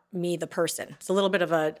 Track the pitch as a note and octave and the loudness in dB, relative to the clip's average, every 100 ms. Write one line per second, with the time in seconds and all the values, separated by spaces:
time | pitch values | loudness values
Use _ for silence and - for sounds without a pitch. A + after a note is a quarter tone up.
0 | _ F3+ F3 E3+ - - E3 - - D3+ | _ -4 -2 -2 -4 -2 -2 -2 -10 -8
1 | - F#3+ G3 F#3+ E3+ E3 D#3 D#3 | 0 2 4 2 2 2 0 -4